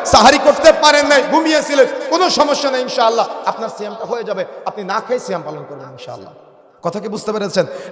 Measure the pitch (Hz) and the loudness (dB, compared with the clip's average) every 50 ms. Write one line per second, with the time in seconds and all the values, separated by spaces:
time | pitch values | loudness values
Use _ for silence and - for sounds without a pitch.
0 | - - - 240 214 254 285 285 - 294 - - - 320 - - 302 302 294 294 | -2 2 4 6 8 6 6 6 6 4 4 6 6 6 6 6 6 4 4 4
1 | 285 277 285 269 190 180 233 311 320 311 311 302 - - 285 277 254 - - - | 4 4 4 2 2 2 2 0 2 2 0 0 0 0 4 4 4 4 2 -6
2 | - 262 311 349 370 320 - 254 294 294 285 285 294 269 262 254 254 233 - 254 | -6 -2 0 0 0 2 2 2 2 2 0 -2 -2 -2 -2 -2 -4 -4 -2 0
3 | 233 226 233 226 196 - - - - 208 - - 220 214 - - 208 208 208 - | 0 2 2 0 -2 -4 -4 -8 -6 -6 -4 -4 -6 -10 -10 -10 -12 -10 -10 -10
4 | 233 226 240 233 214 202 202 190 175 - - - - - - 214 196 180 196 220 | -8 -8 -8 -6 -6 -6 -6 -6 -8 -10 -10 -12 -10 -10 -10 -10 -8 -6 -6 -6
5 | - - 247 254 - 202 185 165 147 151 151 147 143 - 143 135 131 131 131 127 | -4 -4 -6 -6 -4 -6 -8 -8 -8 -10 -12 -12 -14 -14 -16 -16 -16 -18 -18 -18
6 | - - 117 101 92 - - - - _ _ _ _ _ _ _ - 170 165 208 | -18 -16 -16 -16 -18 -20 -20 -20 -20 _ _ _ _ _ _ _ -8 -8 -8 -8
7 | 190 220 196 - - 220 214 214 202 190 - 190 160 - - - - - | -8 -8 -10 -8 -6 -6 -4 -4 -4 -4 -2 -2 -2 -2 -4 -12 -8 -4